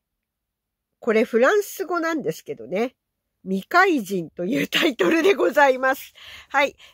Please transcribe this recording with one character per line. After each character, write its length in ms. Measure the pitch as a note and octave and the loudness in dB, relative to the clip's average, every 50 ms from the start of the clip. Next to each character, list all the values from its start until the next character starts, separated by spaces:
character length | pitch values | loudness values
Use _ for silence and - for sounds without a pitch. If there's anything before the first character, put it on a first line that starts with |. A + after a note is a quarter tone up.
| _ _ _ _ _ _ _ _ _ _ _ _ _ _ _ _ _ _ _ _ | _ _ _ _ _ _ _ _ _ _ _ _ _ _ _ _ _ _ _ _
こ 140 | - A#3 G#3 | -2 0 2
れ 100 | A3 A3+ | 2 2
フ 160 | - - A3+ | 2 2 2
ラ 140 | B3 D4 G#4+ | 4 4 4
ン 100 | G#4 G4+ | 2 0
ス 220 | - - - F#4+ | -2 -6 -8 -6
語 140 | D#4 F4+ F4 | -4 -4 -2
な 140 | D#4+ E4 E4 | -2 -2 -4
ん 80 | D4 | -4
で 100 | F#3+ C#3+ | -4 -6
す 120 | D#3+ - - | -8 -8 -8
け 120 | - C#3+ | -14 -14
ど 120 | B2 A2 B2 | -12 -10 -6
ね。 280 | F3+ G3 A#3+ C4 - _ _ _ _ _ _ _ _ _ - | -4 -4 -4 -4 -6 _ _ _ _ _ _ _ _ _ -8
未 220 | F#3 F#3+ G3 - - | -6 -6 -6 -4 0
開 360 | - F4 F#4 G4+ D#4+ C4+ G3 | 2 2 4 4 2 0 -2
人 260 | F3 G3 F3+ E3 - | -4 -6 -6 -6 -8
と 160 | - - F3 | -8 -8 -6
い 180 | F#3 C4+ C#4 C#4+ | -4 -2 -2 -2
う 40 | - | -2
タ 180 | - - E4 | -2 0 0
イ 100 | E4 A#3+ | 0 0
ト 140 | - - E4+ | 0 0 2
ル 140 | E4 E4 D#4 | 2 2 4
で 100 | F#4+ G4+ | 2 2
ご 160 | - F4+ E4+ | 2 2 0
ざ 200 | A#3+ D4 C#4+ C#4 | 4 4 4 4
い 80 | C4 B3+ | 4 2
ま 180 | C4 C4 C4+ | 0 -2 -2
す。 180 | - - - _ - - - - - - - | -2 -6 -18 _ -20 -20 -20 -20 -20 -12 -4
は 160 | - C4+ C#4+ | -2 0 0
い。 100 | C4+ - _ - - | 0 -2 _ -20 -20